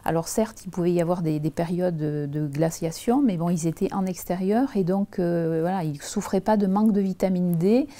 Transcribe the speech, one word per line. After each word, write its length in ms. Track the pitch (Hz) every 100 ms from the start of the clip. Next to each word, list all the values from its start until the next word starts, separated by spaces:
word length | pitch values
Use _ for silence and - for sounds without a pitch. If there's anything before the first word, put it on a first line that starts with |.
| -
Alors 240 | 165 165
certes, 340 | - 220 - 180
il 60 |
pouvait 220 | 180 175
y 80 | 175
avoir 200 | 165 180
des, 180 | 160 151
des 120 | 151
périodes 460 | - 170 175 180 160
de, 280 | 151 147 143
de 220 | 147 151
glaciation, 720 | 143 165 - 165 - - 262
mais 140 | 262 170
bon, 140 | 175
ils 180 | 175 165
étaient 260 | 156 190
en 120 | 190 190
extérieur 640 | 180 - 180 190 220 269 196
et 100 | 175
donc, 340 | 196 202 -
euh, 400 | 175 170 165 160
voilà, 220 | 170 190
ils 180 | 160 143
souffraient 400 | - 208 - 190
pas 140 | 214 214
de 120 | 196
manque 260 | 196 220
de 80 | 202
vitamine 560 | 190 185 185 180 180 165
D, 300 | 190 240 302